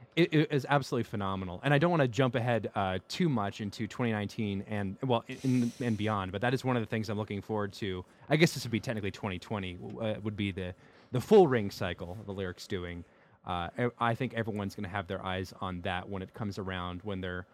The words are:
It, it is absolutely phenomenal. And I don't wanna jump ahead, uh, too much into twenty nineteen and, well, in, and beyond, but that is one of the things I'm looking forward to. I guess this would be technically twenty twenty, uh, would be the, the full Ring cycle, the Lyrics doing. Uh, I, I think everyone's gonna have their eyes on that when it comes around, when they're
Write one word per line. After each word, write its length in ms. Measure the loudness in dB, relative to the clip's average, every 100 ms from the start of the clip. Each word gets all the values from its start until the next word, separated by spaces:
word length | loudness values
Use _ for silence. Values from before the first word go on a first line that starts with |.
| -6 2
It, 180 | 4
it 180 | 4 4
is 140 | 2 2
absolutely 360 | 0 2 -2
phenomenal. 560 | -2 -2 -2 -2 -4 -2
And 120 | 4 4
I 20 |
don't 140 | 6
wanna 160 | 4 2
jump 260 | 4 2
ahead, 380 | 2 2 0 0
uh, 240 | 0 0 0 -4
too 220 | 0 2
much 320 | 2 0 -4
into 240 | -6 -6 -6
twenty 240 | -2 0
nineteen 520 | 0 -2 -2 -2 -2 -2
and, 280 | -2 -2 -2
well, 200 | 2 2 0 -4
in, 280 | 2 4 2 0
and 160 | 0 0
beyond, 360 | 0 0 0
but 100 | 0
that 140 | 0 0
is 100 | 0
one 100 | 0
of 60 |
the 60 | 0
things 200 | -2 -2
I'm 80 | -2
looking 220 | -2 -4
forward 300 | -2 -2 -2
to. 300 | -4 -4 -4 -8 -10 0
I 40 | 4
guess 180 | 4 2
this 80 |
would 80 | -2
be 80 | -2
technically 320 | -2 -4 -4
twenty 260 | -4 -4 -4
twenty, 400 | -4 -4 -4 -8 -10 -4
uh, 140 | -4 -2
would 120 | -4 -2
be 140 | -2
the, 220 | -2 -6 -8 -18 -20 -4
the 100 | -2
full 240 | 8 10 10
Ring 220 | 8 2
cycle, 480 | -2 -4 -4 -8 -10 -8
the 60 |
Lyrics 340 | -6 -6 -6 -6
doing. 380 | -6 -4 -8 -12 _ _ _ -6
Uh, 220 | -4 -4 -2
I, 120 | -2 0
I 160 | 0 0
think 200 | -2 -2
everyone's 380 | -4 -2 -4
gonna 140 | -6 -6
have 180 | -4 -4
their 140 | -6 -4
eyes 280 | -4 -6 -8
on 220 | -8 -6
that 260 | -4 -4 -6
when 140 | -8
it 120 | -8
comes 240 | -8 -6 -6
around, 440 | -6 -4 -6 -6
when 160 | -6 -6
they're 260 | -4 -6 -10